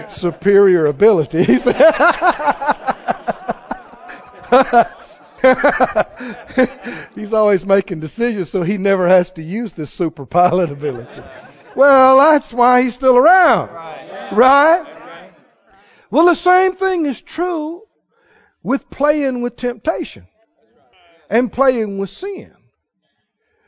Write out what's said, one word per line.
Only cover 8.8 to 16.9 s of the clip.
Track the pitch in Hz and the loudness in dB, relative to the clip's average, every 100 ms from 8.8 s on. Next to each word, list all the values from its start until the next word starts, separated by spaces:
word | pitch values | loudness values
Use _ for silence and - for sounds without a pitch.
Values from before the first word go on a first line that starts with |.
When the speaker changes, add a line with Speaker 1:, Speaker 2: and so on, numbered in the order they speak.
| 196 190 180 | -2 0 2
Speaker 1:
has | 185 175 | 2 0
to | - | -8
use | 160 208 233 | -10 -8 -8
this | - 147 | -10 -12
super | - 170 156 131 | -6 -6 -6 -4
pilot | 180 175 180 165 | 0 0 0 -4
ability. | 143 147 123 117 - - - - - - | -6 -8 -8 -14 -20 -20 -20 -20 -20 -12
Well, | - 285 269 262 262 | 0 4 6 6 6
that's | 302 294 - | 4 2 -2
why | 233 240 247 | 0 2 4
he's | 254 | 0
still | - 262 247 | 0 2 4
around. | 294 370 339 202 113 | 6 4 4 2 -2
Speaker 2:
Right. | - - - - - - | -12 -16 -16 -16 -16 -4
Speaker 1:
Right? | 202 254 277 311 359 | 2 4 4 4 2
Speaker 2:
Right. | 311 - - - 190 _ _ _ _ _ _ _ _ | -2 -20 -20 -20 -20 _ _ _ _ _ _ _ _
Speaker 1:
Well, | 254 349 | 2 2
the | |
same | 330 359 370 381 | 2 2 2 2
thing | 370 381 | -2 -4